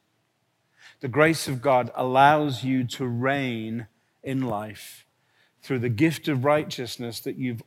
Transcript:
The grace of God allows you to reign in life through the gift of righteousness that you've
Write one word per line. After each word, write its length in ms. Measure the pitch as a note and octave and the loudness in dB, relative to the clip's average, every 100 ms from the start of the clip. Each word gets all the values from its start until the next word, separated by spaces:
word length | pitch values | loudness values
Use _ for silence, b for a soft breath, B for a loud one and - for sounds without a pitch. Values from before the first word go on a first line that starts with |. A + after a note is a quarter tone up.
| _ _ _ _ _ _ _ b b b | _ _ _ _ _ _ _ b b b
The 80 | C3+ | -2
grace 400 | C3 D#3+ D#3 - | 4 4 4 -2
of 120 | C3 | -2
God 300 | C#3 B2+ A#2 | 2 2 2
allows 680 | - B2+ B2+ C#3 D3+ D3 A#2+ | -4 0 6 8 6 2 -2
you 200 | C3 C3 | -2 -2
to 220 | B2 - B2+ | -2 -4 -4
reign 840 | A#2 C3 C#3 C3 A2+ A2 A2+ G#2+ _ _ _ | -2 0 0 -2 -4 -6 -8 -10 _ _ _
in 200 | C#3 C3+ | -6 -4
life 640 | B2+ G#2 G#2+ G#2 - - _ _ _ _ _ _ | -2 -4 -8 -14 -18 -20 _ _ _ _ _ _
through 200 | - C3 | -4 -2
the 80 | A#2+ | 0
gift 400 | G#2+ D#3+ C#3 - | 2 2 0 -4
of 160 | C3 | 0
righteousness 760 | C#3 D3+ F3+ - A#2 - A#2+ A2 | 2 2 0 -8 -10 -8 -10 -8
that 160 | C#3 - | -10 -6
you've 260 | B2+ A2+ | -6 -6